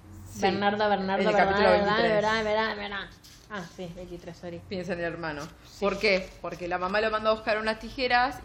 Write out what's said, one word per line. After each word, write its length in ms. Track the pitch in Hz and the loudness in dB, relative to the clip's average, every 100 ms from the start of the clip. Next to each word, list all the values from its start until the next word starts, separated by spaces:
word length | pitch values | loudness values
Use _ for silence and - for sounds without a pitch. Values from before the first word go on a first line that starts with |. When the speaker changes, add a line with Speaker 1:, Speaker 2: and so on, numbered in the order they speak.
| - - - | -20 -20 -16
Speaker 1:
Sí. 140 | - | -2
Speaker 2:
"Bernarda, 480 | 196 196 202 208 208 | 0 2 0 2 2
Bernarda, 320 | 196 190 190 | 2 0 0
Speaker 1:
En 80 | 208 | 2
el 40 | |
Speaker 2:
Bernarda, 120 | 202 185 | 4 4
Speaker 1:
capítulo 240 | 196 208 | 6 6
Speaker 2:
Bernarda, 300 | 202 202 214 | 6 4 2
Speaker 1:
veintitrés. 420 | 226 214 214 220 | 4 4 2 2
Speaker 2:
Bernarda, 320 | 214 214 220 208 | 2 0 0 -2
Bernarda". 340 | 202 196 180 - - - - | -6 -8 -10 -16 -20 -20 -12
Ah, 120 | 208 170 - | -12 -12 -12
sí, 100 | 170 180 | -12 -12
veintitrés, 400 | 180 175 175 170 | -14 -14 -14 -14
sorry. 240 | 180 170 - | -12 -12 -8
Speaker 1:
Piensa 240 | 190 180 | -8 -6
en 60 | 175 | -4
el 60 | 170 | -4
hermano. 380 | 165 165 147 160 - | -4 -6 -6 -10 -14
Speaker 2:
Sí. 160 | - - | -20 -2
Speaker 1:
¿Por 180 | 202 196 | -2 2
qué? 280 | 208 190 185 - | 2 2 0 -10
Porque 260 | 175 165 175 | -12 -8 -6
la 100 | 180 | -4
mamá 200 | 180 208 | 0 0
lo 120 | 220 | 0
manda 180 | 214 220 | 0 2
a 40 | |
buscar 260 | 220 226 214 | 0 0 -2
unas 200 | 220 220 | 0 -4
tijeras 600 | 226 277 247 247 254 - | -6 -4 2 4 2 -2